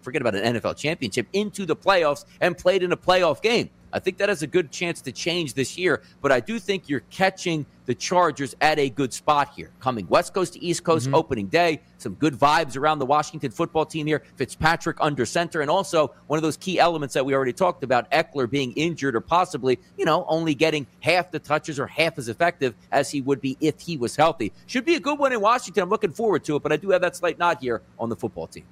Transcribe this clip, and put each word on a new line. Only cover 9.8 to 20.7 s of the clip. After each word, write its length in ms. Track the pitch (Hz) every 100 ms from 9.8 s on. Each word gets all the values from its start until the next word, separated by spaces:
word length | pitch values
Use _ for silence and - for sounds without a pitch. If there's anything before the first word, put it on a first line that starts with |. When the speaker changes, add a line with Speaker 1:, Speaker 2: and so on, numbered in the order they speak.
Speaker 1:
Coming 260 | 139 120 87
West 260 | 131 175
Coast 200 | - 180
to 100 | -
East 220 | 175 165 -
Coast, 220 | 165 127
Speaker 2:
Mm-hmm. 80 | 143
Speaker 1:
opening 320 | 160 123 98
day, 340 | 160 175 156 _ _
some 160 | 120
good 220 | 92 151 127
vibes 420 | 143 156 160 127
around 220 | 151 156
the 60 | 127
Washington 460 | 147 151 156 135
football 340 | - 165 160 151
team 220 | 156 151
here. 160 | 147 - -
Fitzpatrick 580 | 127 - 160 165 - 147
under 240 | 156 143 117
center, 340 | 175 170 170
and 100 | 143
also 440 | 180 190 165 147 - -
one 100 | 151
of 40 |
those 140 | 160 147
key 240 | - 175
elements 340 | 160 165 139 151
that 100 | 135
we 80 | 135
already 160 | 131
talked 320 | 120 180 175
about, 260 | 123 123 113
Eckler 380 | 147 160 143 120
being 220 | 143 131
injured 400 | 113 160 160 139
or 60 | 113
possibly, 580 | - 170 180 143 131 123 _ -
you 80 | 392
know, 200 | 156 180
only 260 | 160 165 135
getting 320 | 160